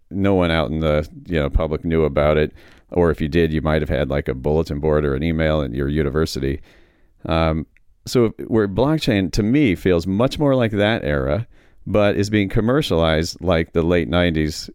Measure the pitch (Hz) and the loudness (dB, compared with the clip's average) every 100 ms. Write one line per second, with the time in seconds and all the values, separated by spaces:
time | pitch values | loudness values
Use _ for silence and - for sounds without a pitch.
0 | - 95 98 95 85 82 65 78 80 76 | -10 -4 0 2 2 0 -2 -2 0 0
1 | 76 - - 80 69 - 80 76 85 80 | -2 -10 -4 -2 0 0 -2 -4 -2 0
2 | 76 71 76 76 76 - - - - 87 | 2 2 2 2 0 -4 -20 -20 -6 0
3 | 85 73 80 82 82 78 76 78 73 71 | 0 0 0 2 2 0 0 -2 0 -2
4 | 69 71 69 64 67 78 85 71 78 76 | -2 -4 -4 -4 0 0 -2 -2 0 2
5 | 73 67 82 80 78 78 65 64 71 73 | 0 -2 -2 0 0 0 -2 -4 -2 -2
6 | 71 71 80 - 67 67 - - _ _ | 0 0 -2 -2 -4 -6 -10 -20 _ _
7 | _ _ - 82 80 80 71 _ _ _ | _ _ -4 0 0 -2 -6 _ _ _
8 | - 127 110 - - 110 101 95 139 156 | -2 2 2 0 -2 0 0 0 0 0
9 | - 104 92 - 107 143 131 85 95 85 | 2 0 2 0 2 2 2 2 2 0
10 | 92 98 131 - 143 131 110 104 104 113 | 0 0 0 0 0 2 0 2 0 0
11 | 71 71 65 95 120 - _ - - 104 | -2 -2 -2 -2 -6 -14 _ -16 -2 2
12 | 101 95 101 107 95 120 107 143 147 85 | 2 2 0 0 0 0 0 0 2 2
13 | 80 80 82 - 85 85 82 87 82 87 | 2 2 -2 -4 0 0 0 0 2 2
14 | 64 87 90 78 78 - - | 2 0 0 0 -2 -4 -12